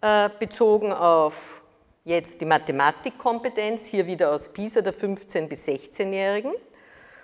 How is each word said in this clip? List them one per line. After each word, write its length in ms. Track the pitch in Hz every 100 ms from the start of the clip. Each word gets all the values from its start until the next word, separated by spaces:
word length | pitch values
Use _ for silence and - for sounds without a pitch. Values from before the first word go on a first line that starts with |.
äh, 280 | 214 214 208 208
bezogen 520 | 208 - 226 208 208
auf 720 | 180 170 165 151 - - - _ _ _ _
jetzt 380 | 170 170 165 -
die 60 | 160
Mathematikkompetenz, 1400 | 156 156 139 147 151 262 - 247 233 240 240 214 226 -
hier 200 | 202 175
wieder 260 | 170 160
aus 160 | 147 -
pisa 320 | - 214 226
der 140 | 190
fünfzehn 540 | - 202 196 - 175 156
bis 180 | 143 -
sechzehnjährigen. 880 | 139 - - 196 190 196 208 247 453 - _ - - - -